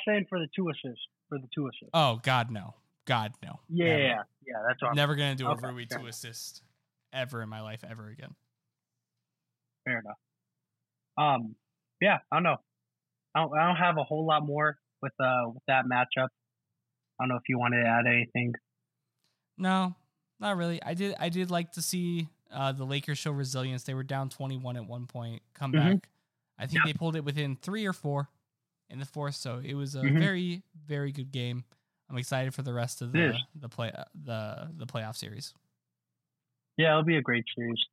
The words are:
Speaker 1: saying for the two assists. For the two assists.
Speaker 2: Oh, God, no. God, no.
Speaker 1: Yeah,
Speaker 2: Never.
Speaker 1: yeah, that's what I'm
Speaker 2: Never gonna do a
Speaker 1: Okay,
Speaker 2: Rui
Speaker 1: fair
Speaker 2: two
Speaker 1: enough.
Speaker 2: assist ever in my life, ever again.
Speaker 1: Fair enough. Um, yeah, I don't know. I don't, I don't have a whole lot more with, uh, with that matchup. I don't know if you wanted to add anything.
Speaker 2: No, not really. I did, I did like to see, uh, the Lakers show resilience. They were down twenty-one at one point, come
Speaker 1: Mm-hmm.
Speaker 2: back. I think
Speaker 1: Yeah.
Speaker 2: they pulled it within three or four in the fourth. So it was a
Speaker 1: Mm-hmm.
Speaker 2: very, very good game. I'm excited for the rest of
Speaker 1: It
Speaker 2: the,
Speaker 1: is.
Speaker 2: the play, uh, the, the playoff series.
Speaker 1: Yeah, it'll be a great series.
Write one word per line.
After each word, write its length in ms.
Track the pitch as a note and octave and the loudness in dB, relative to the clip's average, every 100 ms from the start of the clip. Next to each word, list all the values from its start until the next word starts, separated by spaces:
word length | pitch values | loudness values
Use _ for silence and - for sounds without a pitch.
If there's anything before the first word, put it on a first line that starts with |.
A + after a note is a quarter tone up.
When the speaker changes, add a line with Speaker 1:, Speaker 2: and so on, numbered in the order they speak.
| - | 2
Speaker 1:
saying 180 | G#3 F#3 | 0 0
for 100 | F3+ | -4
the 80 | D#3 - | -4 -2
two 140 | F3 | -2
assists. 360 | C#3+ C3 A2+ - _ - | -2 -8 -12 -16 _ -10
For 80 | C#3+ | -10
the 100 | B2+ - | -8 -6
two 120 | C3+ | -6
assists. 220 | - - | -6 0
Speaker 2:
Oh, 260 | E3 C#3+ A2+ | 4 4 2
God, 280 | C3+ B2+ A#2 | 2 2 2
no. 220 | G#2+ F2+ - _ _ - | -6 -10 -18 _ _ 0
God, 280 | A#2+ G#2+ - | 0 0 -8
no. 180 | - - - | -14 -14 -4
Speaker 1:
Yeah, 160 | E3+ E3+ | 2 4
Speaker 2:
Never. 420 | D3+ C3+ A2+ - _ - | 4 4 0 -4 _ -10
Speaker 1:
yeah, 80 | A2+ A2+ | -4 -2
that's 140 | B2+ | 0
what 80 | B2 | 0
I'm 60 | C#3+ | 2
Speaker 2:
Never 200 | D3 C#3+ | 2 2
gonna 200 | C#3+ C3 | 0 -2
do 120 | D3 | -2
a 40 | |
Speaker 1:
Okay, 160 | B2+ B2+ | -2 -4
Speaker 2:
Rui 180 | B2 A#2 | -8 -8
Speaker 1:
fair 100 | B2 | -8
Speaker 2:
two 40 | |
Speaker 1:
enough. 60 | A#2+ A2+ | -8 -12
Speaker 2:
assist 460 | A#2+ A2+ - - _ _ _ _ _ | -12 -12 -14 -16 _ _ _ _ _
ever 280 | C3 B2+ A#2+ | -6 -4 -6
in 80 | A2 | -8
my 120 | A2 | -8
life, 220 | A2 A2 - | -10 -12 -14
ever 200 | A2+ G#2+ | -14 -16
again. 260 | A2 - - _ _ _ _ _ _ _ _ _ _ _ _ _ _ C3 | -16 -18 -20 _ _ _ _ _ _ _ _ _ _ _ _ _ _ -6
Speaker 1:
Fair 140 | A#2+ | -6
enough. 180 | G#2 G#2 _ _ _ _ _ _ _ _ _ - | -6 -16 _ _ _ _ _ _ _ _ _ 2
Um, 380 | D3+ C3 A2+ A2 _ _ _ - | 4 4 0 -12 _ _ _ 2
yeah, 180 | F#3+ E3 - | 4 4 2
I 40 | D3+ | 2
don't 80 | |
know. 140 | F3 C3+ _ _ _ _ _ _ _ | 4 2 _ _ _ _ _ _ _
I 60 | D3+ | 0
don't, 160 | D#3 D3+ | 2 4
I 100 | E3+ | 4
don't 80 | E3 | 6
have 200 | F3 D#3+ | 4 4
a 60 | |
whole 220 | C#3+ D#3 D#3+ | 2 0 2
lot 200 | D3+ D3 | 2 2
more 320 | D3 D3+ C#3+ _ - | 2 2 0 _ -10
with, 120 | C3+ - | -8 0
uh, 300 | B2+ B2+ A#2+ | 2 4 0
with 100 | B2 - | -4 2
that 180 | C3 B2+ | 2 4
matchup. 420 | B2 B2+ - C3 _ _ _ _ _ _ _ _ - | 2 2 2 0 _ _ _ _ _ _ _ _ -4
I 40 | |
don't 60 | B2+ | -2
know 60 | B2 | -2
if 60 | - | 0
you 80 | B2+ | 0
wanted 260 | A#2+ A#2+ | 4 4
to 40 | A#2 | 6
add 160 | A#2 A#2+ | 6 6
anything. 460 | A#2+ A#2 B2+ A#2+ A#2+ _ _ _ _ _ _ _ _ _ - | 4 2 0 0 -2 _ _ _ _ _ _ _ _ _ -2
Speaker 2:
No, 380 | F#3 F#3+ F#3 F3 _ _ _ - | 2 4 2 -2 _ _ _ -6
not 180 | G#3 F#3 | -2 0
really. 240 | E3+ E3+ | 0 -2
I 100 | - | -2
did, 220 | E3+ G3+ - | -2 -2 0
I 100 | E3+ | -2
did 200 | F3 F3+ | 0 0
like 220 | F3 E3+ | 0 -2
to 80 | - | -4
see, 460 | - F3+ F3 E3+ D#3 _ _ | -2 0 0 0 -4 _ _
uh, 200 | C#3 C3+ | -2 -2
the 100 | C3+ C3+ | 0 -2
Lakers 320 | C#3 C#3+ C#3+ | -2 -2 -4
show 140 | D#3 | -2
resilience. 520 | C#3+ C3 C3 C3 B2+ | -2 -2 -2 -2 -4
They 100 | - | -4
were 100 | C3 | -6
down 240 | C3+ C3+ C3+ | -4 -4 -4
twenty-one 460 | - C3+ C3 B2+ B2 | -6 -6 -4 -6 -6
at 100 | G#2+ | -8
one 200 | A#2+ B2 | -10 -10
point, 340 | B2 A#2 A2+ _ | -8 -8 -10 _
come 180 | - - | -8 2
Speaker 1:
Mm-hmm. 220 | D#3 D#3+ | 6 6
Speaker 2:
back. 160 | G3 - _ _ _ _ - | 4 2 _ _ _ _ -10
I 60 | C3+ | 0
think 180 | C#3+ D3+ | 4 4
Speaker 1:
Yeah. 60 | |
Speaker 2:
they 60 | D3 | 2
pulled 180 | E3 D#3+ | 0 -2
it 80 | |
within 320 | D3 D3 C#3+ C3 | -2 -2 -2 -4
three 300 | - G#3+ G#3 | -6 -4 -2
or 80 | |
four 360 | F#3 D3+ C#3+ C#3 _ _ _ _ _ _ | -2 -2 -2 -2 _ _ _ _ _ _
in 100 | B2+ | -12
the 60 | C#3 | -10
fourth. 300 | D3 C#3+ C#3 | -6 -6 -6
So 260 | C3 A#2+ | -6 -6
it 100 | C3 | -6
was 220 | C#3 C#3 C#3 | -6 -6 -2
a 60 | |
Speaker 1:
Mm-hmm. 180 | C#3 D3+ | 4 6
Speaker 2:
very, 440 | G3 F#3 F3+ F3 - D#3+ D3 | 4 2 0 -4 -10 -20 -6
very 260 | C#3+ C#3 | -4 -4
good 200 | C#3 C3 | -4 -6
game. 320 | C3+ B2 B2 A#2+ _ _ _ - | -4 -4 -4 -8 _ _ _ -10
I'm 80 | B2+ | -6
excited 360 | B2 C3 C3 | -2 -2 -2
for 80 | C3 | -4
the 120 | C3 | -4
rest 280 | A#2+ A#2+ - | -2 -4 -4
of 140 | A#2+ D3 | -2 2
Speaker 1:
It 40 | |
Speaker 2:
the, 100 | D#3 | 2
Speaker 1:
is. 60 | A#2 - D#3 | 0 -6 -12
Speaker 2:
the 140 | C3 | -12
play, 220 | - A2+ | -6 -6
uh, 100 | - - - | -6 -14 -14
the, 480 | C#3+ A2 G#2+ - - E3 | -8 -6 -6 -8 -12 -12
the 100 | A2+ | -10
playoff 300 | A#2 A2 - | -8 -8 -8
series. 380 | - G#2+ - - _ _ _ _ _ _ _ _ _ _ _ - | -10 -10 -14 -16 _ _ _ _ _ _ _ _ _ _ _ 2
Speaker 1:
Yeah, 120 | D#3+ | 6
it'll 120 | D#3 D#3+ | 6 4
be 100 | D#3+ | 2
a 40 | |
great 240 | B2+ A#2+ A2 - | 2 0 -2 -4
series. 220 | A#2 A2+ - | -4 -2 -4